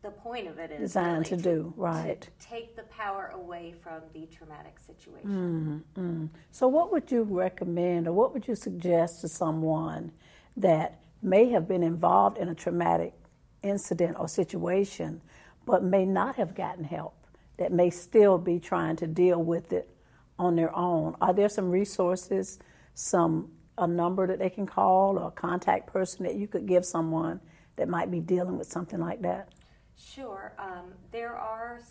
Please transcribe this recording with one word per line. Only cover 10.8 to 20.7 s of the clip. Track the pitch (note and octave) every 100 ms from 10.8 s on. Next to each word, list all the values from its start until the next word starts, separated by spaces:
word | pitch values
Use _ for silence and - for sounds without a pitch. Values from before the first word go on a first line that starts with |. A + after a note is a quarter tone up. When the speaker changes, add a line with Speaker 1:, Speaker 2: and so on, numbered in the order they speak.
| - - - _
Speaker 2:
may | G3 F#3+ A#3+
have | A#3 E3+
been | F#3
involved | E3 E3+ E3+ F#3 G3+ G#3
in | F3+
a |
traumatic | D#3+ - F3 E3+ E3 E3+ - - _ _ _
incident | G3+ G3+ - F3 E3+ -
or | E3
situation, | - - F3+ E3+ F#3 G3 - D#3+ E3 - - - _ -
but | F#3+
may | F#3+ G3 F#3+
not | F#3+ B3+ C4+
have | F#3
gotten | F#3+ E3 F3
help, | D3+ D#3 D#3 _ _ _ _ -
that | F3+
may | F3 F3+
still | - - A3+ G#3 F3+
be | - F3
trying | - F3+ D#3+ D#3+
to | E3
deal | D#3+ F3+ E3+
with | E3 E3+ -
it | F3+ - - _ _ _ -
on | F3+
their | E3+ E3